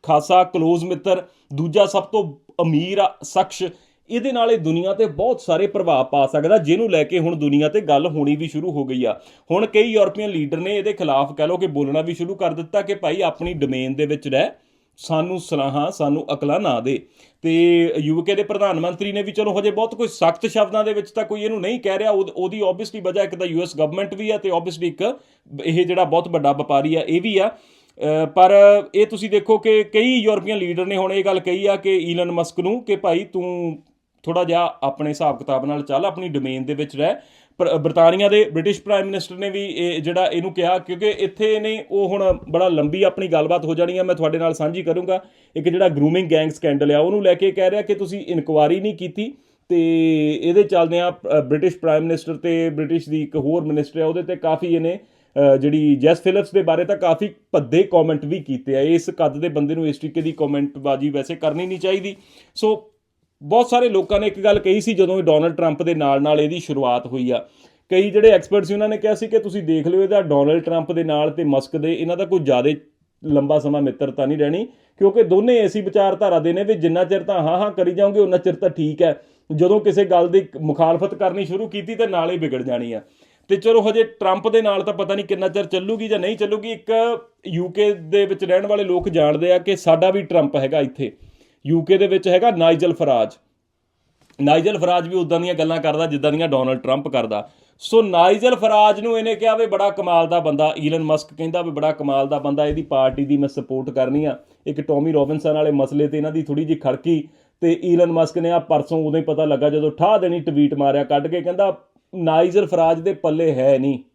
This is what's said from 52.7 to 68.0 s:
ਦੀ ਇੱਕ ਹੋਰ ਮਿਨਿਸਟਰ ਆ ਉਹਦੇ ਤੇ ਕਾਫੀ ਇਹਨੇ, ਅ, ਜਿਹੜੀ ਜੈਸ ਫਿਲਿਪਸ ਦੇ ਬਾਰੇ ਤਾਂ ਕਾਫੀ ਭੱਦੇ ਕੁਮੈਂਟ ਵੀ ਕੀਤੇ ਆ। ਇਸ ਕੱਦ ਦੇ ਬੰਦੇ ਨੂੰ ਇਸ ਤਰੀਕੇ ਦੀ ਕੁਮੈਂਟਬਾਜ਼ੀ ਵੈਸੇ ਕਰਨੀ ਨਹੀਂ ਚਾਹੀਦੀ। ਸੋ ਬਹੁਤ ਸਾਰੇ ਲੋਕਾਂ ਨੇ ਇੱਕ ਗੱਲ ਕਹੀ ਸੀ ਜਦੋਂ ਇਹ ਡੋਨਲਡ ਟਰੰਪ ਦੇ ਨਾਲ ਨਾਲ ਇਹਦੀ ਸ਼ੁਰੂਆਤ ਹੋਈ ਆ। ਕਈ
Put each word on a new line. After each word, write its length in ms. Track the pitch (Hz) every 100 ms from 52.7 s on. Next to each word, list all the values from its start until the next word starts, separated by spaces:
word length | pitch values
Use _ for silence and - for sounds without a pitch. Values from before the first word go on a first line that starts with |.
| 151 156 165 151
ਦੀ 140 | 156
ਇੱਕ 120 | 147 156
ਹੋਰ 280 | 135 170
ਮਿਨਿਸਟਰ 360 | 151 151 143 165
ਆ 80 | 160
ਉਹਦੇ 160 | 165
ਤੇ 120 | 170 180
ਕਾਫੀ 400 | 160 160 170 165
ਇਹਨੇ, 240 | 160 185 _ _ _ 139 143
ਅ, 40 | 135
ਜਿਹੜੀ 380 | 143 151 151 139
ਜੈਸ 260 | 147 165
ਫਿਲਿਪਸ 300 | 185 190 196
ਦੇ 100 | 196
ਬਾਰੇ 240 | 170 160 175
ਤਾਂ 120 | 202
ਕਾਫੀ 320 | 175 165 208 - _
ਭੱਦੇ 320 | 175 127 160
ਕੁਮੈਂਟ 420 | 196 170 160 151 147
ਵੀ 140 | 175
ਕੀਤੇ 360 | 135 127 135 135
ਆ। 60 |
ਇਸ 280 | 143 170 170
ਕੱਦ 280 | 170 156 143
ਦੇ 120 | 170
ਬੰਦੇ 260 | 151 143 160
ਨੂੰ 120 | 160
ਇਸ 100 | 143
ਤਰੀਕੇ 240 | 156 165
ਦੀ 100 | 156
ਕੁਮੈਂਟਬਾਜ਼ੀ 800 | 160 147 143 143 143 139 135 147
ਵੈਸੇ 260 | 139 135 170
ਕਰਨੀ 300 | 156 151 185
ਨਹੀਂ 140 | 185
ਚਾਹੀਦੀ। 360 | 185 190 196 196 _ _ _ -
ਸੋ 360 | 214 214 - _ _ _ _ _
ਬਹੁਤ 260 | 143 220 240
ਸਾਰੇ 200 | 247 247
ਲੋਕਾਂ 300 | 190 - 202
ਨੇ 80 | 208
ਇੱਕ 120 | 196
ਗੱਲ 200 | 208 202
ਕਹੀ 220 | 196 202
ਸੀ 120 | 220
ਜਦੋਂ 240 | 196 180 190
ਇਹ 60 |
ਡੋਨਲਡ 320 | 165 151 165 156
ਟਰੰਪ 280 | 165 147
ਦੇ 120 | 170 160
ਨਾਲ 260 | 143 139
ਨਾਲ 200 | 147 151
ਇਹਦੀ 180 | 151 170
ਸ਼ੁਰੂਆਤ 480 | 160 147 127 123 123
ਹੋਈ 240 | 127 123
ਆ। 140 | 120 - _ _ _ _
ਕਈ 200 | 185